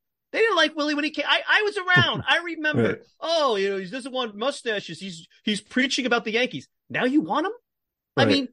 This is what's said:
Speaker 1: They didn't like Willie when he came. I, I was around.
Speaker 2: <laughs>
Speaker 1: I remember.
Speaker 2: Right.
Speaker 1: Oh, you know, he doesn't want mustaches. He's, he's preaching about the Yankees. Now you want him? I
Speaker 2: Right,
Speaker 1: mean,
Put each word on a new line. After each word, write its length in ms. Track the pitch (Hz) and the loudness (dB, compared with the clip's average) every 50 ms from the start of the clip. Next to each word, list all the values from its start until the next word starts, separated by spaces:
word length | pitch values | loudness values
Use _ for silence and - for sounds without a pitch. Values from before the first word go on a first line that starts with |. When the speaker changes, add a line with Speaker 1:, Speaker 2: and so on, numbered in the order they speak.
| _ _ _ _ _ _ | _ _ _ _ _ _
Speaker 1:
They 100 | - 330 | 0 2
didn't 160 | 440 453 381 | 2 4 4
like 200 | 330 311 311 320 | 4 2 2 2
Willie 180 | 311 285 302 294 | -2 -2 -2 0
when 100 | 294 302 | 0 -2
he 60 | 302 | -2
came. 140 | 311 294 294 | -2 -2 -2
I, 140 | 277 302 339 - - | 0 0 0 2 2
I 140 | 320 415 427 | 2 2 2
was 160 | 403 - 392 | 0 -2 -2
around. 440 | 359 359 359 359 339 302 - - - | 0 2 4 4 4 4 2 -2 0
Speaker 2:
<laughs> 40 | 262 | 2
Speaker 1:
I 120 | 294 330 339 | 2 2 0
remember. 380 | 349 320 320 302 302 294 240 226 | -4 -6 -4 -2 -2 0 2 2
Speaker 2:
Right. 160 | 202 - - - _ _ - | 0 0 -4 -10 _ _ -8
Speaker 1:
Oh, 360 | - 320 339 320 294 254 214 | -4 -2 0 2 2 2 2
you 140 | 196 196 202 | 2 0 -2
know, 80 | 196 190 | -2 -4
he 80 | 190 175 | -6 -8
doesn't 240 | 220 262 226 269 247 | -10 -10 -10 -8 -6
want 240 | 254 247 220 202 | -6 -6 -6 -6
mustaches. 640 | 202 233 277 277 - - 233 214 196 - - 165 - | -4 -4 -4 -4 -4 -4 -4 -4 -4 -4 -8 -12 -12
He's, 260 | 190 196 165 165 170 - _ _ - | -12 -12 -12 -14 -16 -20 _ _ -4
he's 200 | 220 208 196 - | -2 -2 -2 -4
preaching 420 | - - 247 262 262 - 285 247 | -4 0 0 0 0 0 -2 0
about 200 | 240 240 233 233 | 0 0 0 0
the 60 | 226 202 | 0 0
Yankees. 360 | 233 254 240 - 143 - _ _ _ _ - | 0 0 0 -4 -8 -12 _ _ _ _ -8
Now 160 | - 147 226 | -4 0 0
you 160 | 254 277 311 330 | 2 2 2 2
want 240 | 165 214 294 330 | 2 0 -2 -2
him? 60 | 403 494 480 _ _ _ _ _ _ _ _ _ _ - | -2 -4 -8 _ _ _ _ _ _ _ _ _ _ 0
I 80 | - - | 2 4
Speaker 2:
Right, 40 | 214 - | 4 4
Speaker 1:
mean, 160 | 277 254 - | 2 0 -4